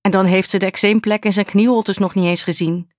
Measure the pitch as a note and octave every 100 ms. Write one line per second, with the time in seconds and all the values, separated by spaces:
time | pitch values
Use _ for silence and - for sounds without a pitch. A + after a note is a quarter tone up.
0 | G3+ F#3+ F#3+ F#3+ F#3+ G3 F#3 - G3+ G#3+
1 | G#3+ G#3 G#3+ G3 G3 G3+ A3+ A#3+ G#3 F#3+
2 | F#3+ F#3+ F3 F3 - E3 E3 E3+ F3